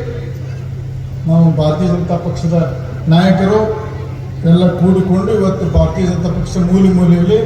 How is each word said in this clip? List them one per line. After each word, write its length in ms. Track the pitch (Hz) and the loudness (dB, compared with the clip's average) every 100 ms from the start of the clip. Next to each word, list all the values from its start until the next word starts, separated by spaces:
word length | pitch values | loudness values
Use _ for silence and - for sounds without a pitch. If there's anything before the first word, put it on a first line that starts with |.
| - - - - - - - - - - - - 165 | -4 -8 -10 -10 -10 -10 -10 -10 -10 -10 -10 -8 0
ನಾವು 240 | 165 165 | 4 4
ಭಾರತೀಯ 360 | 147 151 156 180 | 2 0 0 0
ಜನತಾ 300 | 175 170 170 | 0 -2 -4
ಪಕ್ಷದ 680 | 170 - 165 170 165 - - - - | -4 -4 0 0 0 -4 -8 -6 2
ನಾಯಕರು 800 | 165 190 185 190 214 214 - - - - - - - 165 | 4 4 2 2 2 0 -4 -8 -10 -10 -10 -10 -2 2
ಎಲ್ಲ 180 | 175 180 | 4 4
ಕೂಡಿಕೊಂಡು 680 | 165 175 185 185 180 214 | 2 2 2 2 0 0
ಇವತ್ತು 440 | 214 190 175 170 165 | 0 0 0 0 0
ಭಾರತೀಯ 280 | 160 185 180 | 0 0 -2
ಜನತಾ 240 | 170 170 | -2 -2
ಪಕ್ಷ 280 | - - 185 | -4 -4 -2
ಮೂಲೆ 320 | 175 190 190 | 0 4 4
ಮೂಲೆಯಲ್ಲಿ 480 | 180 175 175 175 214 | 4 4 2 4 2